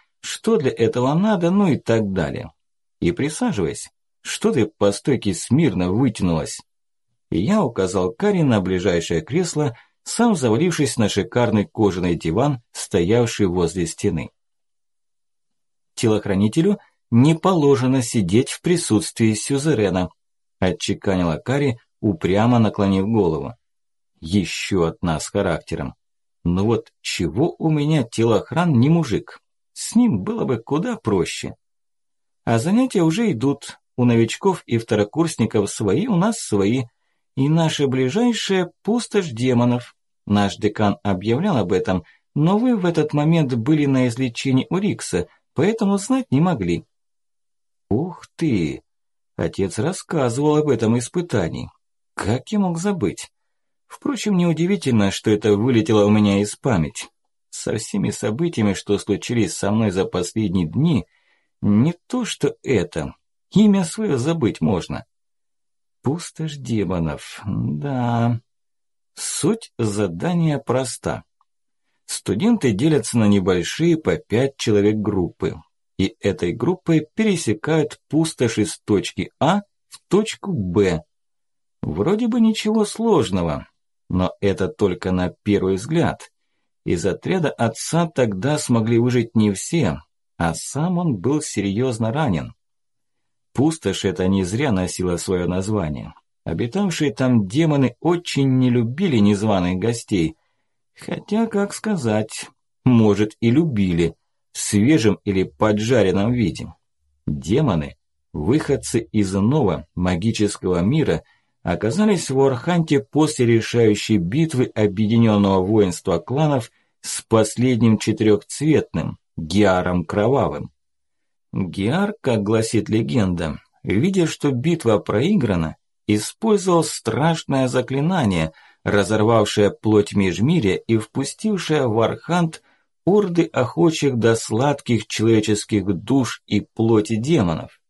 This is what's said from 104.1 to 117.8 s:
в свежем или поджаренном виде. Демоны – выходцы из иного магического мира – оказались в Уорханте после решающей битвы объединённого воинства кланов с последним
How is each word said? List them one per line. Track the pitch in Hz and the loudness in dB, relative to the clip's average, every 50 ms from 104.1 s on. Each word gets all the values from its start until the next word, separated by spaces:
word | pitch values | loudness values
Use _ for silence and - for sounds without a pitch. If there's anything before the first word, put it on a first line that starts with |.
| - _ _ _ _ _ _ _ | -2 _ _ _ _ _ _ _
в | _ | _
свежем | - - - 107 101 104 135 160 156 110 - - - _ | -10 -6 0 2 2 4 4 4 4 4 2 0 0 _
или | 104 98 95 92 | -2 -2 0 -2
поджаренном | 80 - _ 104 107 104 104 107 113 135 117 95 95 90 98 101 113 | -2 -2 _ 0 0 2 0 0 2 2 4 4 4 2 2 0 0
виде. | 123 123 110 82 - - - 82 - _ _ _ _ _ _ _ _ _ _ | 0 0 0 0 -2 -6 -12 -14 -16 _ _ _ _ _ _ _ _ _ _
Демоны – | - 76 71 65 78 104 143 156 127 90 78 73 69 - _ _ _ _ _ _ _ - | -6 -6 -6 -2 0 0 2 2 2 0 -2 -2 -6 -10 _ _ _ _ _ _ _ -10
выходцы | - 73 87 131 156 - - 139 - - - - 113 - - | -6 -2 0 0 0 2 0 -2 -2 -2 -4 -4 -4 -4 -2
из | - 107 101 92 95 | 0 0 0 0 0
иного | 98 98 113 143 156 131 95 80 - - - _ | 0 2 2 2 2 2 0 0 -2 -6 -10 _
магического | 90 90 90 90 85 92 113 113 - 107 98 - - - 92 90 87 | -4 -2 -2 -2 0 -2 -2 0 0 -2 -2 -2 -4 -2 -2 0 0
мира – | 87 104 143 160 135 101 85 78 - _ _ _ _ _ _ _ _ | 0 2 2 0 0 0 -2 -2 -4 _ _ _ _ _ _ _ _
оказались | 95 90 85 - 107 120 185 214 214 202 160 - - | -4 -4 -2 -2 -2 0 2 2 2 2 0 -2 -2
в | 131 | 0
Уорханте | 135 135 139 131 120 - 170 180 170 160 - 151 139 | 2 2 2 0 -2 -2 0 0 0 0 2 0 0
после | - - - 143 156 151 - - 123 | 0 0 0 0 0 0 2 0 2
решающей | 117 117 113 113 - - 120 117 107 107 101 - - 110 | 4 4 2 2 0 0 2 4 4 2 0 0 0 0
битвы | 101 85 87 110 156 165 160 - 123 127 - - | 0 2 0 0 0 0 0 0 -2 -2 -2 0
объединённого | 110 107 101 98 98 110 104 117 117 117 113 107 101 101 98 95 95 | 0 0 0 0 0 0 2 4 4 4 4 4 4 4 4 2 2
воинства | 92 98 110 110 101 92 82 - - 98 87 85 | 2 2 4 2 2 2 0 -4 -2 -2 -2 -2
кланов | - - 123 143 160 151 143 127 117 - _ _ _ _ _ _ | -2 -4 -2 0 0 2 0 -2 -4 -6 _ _ _ _ _ _
с | - - - - | -12 -10 -10 -10
последним | - _ 113 110 107 - - 113 120 131 127 110 | -4 _ 2 2 2 2 0 0 0 2 2 4